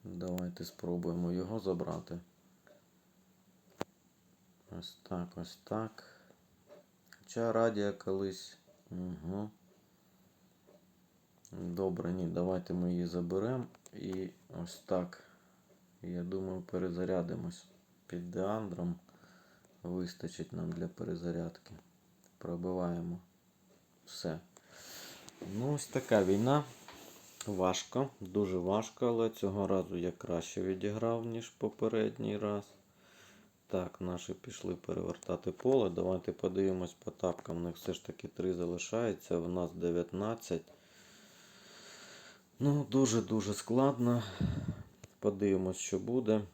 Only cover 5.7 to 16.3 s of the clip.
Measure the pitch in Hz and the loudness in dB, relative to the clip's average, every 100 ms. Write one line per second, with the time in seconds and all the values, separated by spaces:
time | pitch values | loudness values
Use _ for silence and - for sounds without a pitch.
5.7 | 110 110 - - - - - _ _ _ | -4 -4 -10 -20 -20 -20 -20 _ _ _
6.7 | - _ _ _ - - 117 117 113 117 | -20 _ _ _ -20 -8 0 2 6 6
7.7 | 104 101 98 - 95 98 92 - - - | 4 0 0 -2 0 0 -2 -12 -18 -20
8.7 | - - 87 90 82 80 98 107 - _ | -20 -10 -6 -6 -6 -4 -4 -6 -10 _
9.7 | - _ _ _ _ _ _ _ _ - | -20 _ _ _ _ _ _ _ _ -20
10.7 | - _ _ _ _ _ _ - 92 90 | -20 _ _ _ _ _ _ -16 -8 -4
11.7 | 87 95 87 87 92 85 85 90 92 90 | 0 0 0 -2 0 0 0 2 0 0
12.7 | 90 90 87 85 87 87 95 110 127 - | 0 2 0 0 -2 0 0 0 -2 -4
13.7 | - - - 98 92 95 - - - 87 | -12 -16 -8 -6 -4 -6 -10 -14 -10 -10
14.7 | - - 92 90 - - - _ _ _ | -10 0 0 0 -8 -20 -20 _ _ _
15.7 | - _ _ 90 90 87 | -20 _ _ -6 -4 -2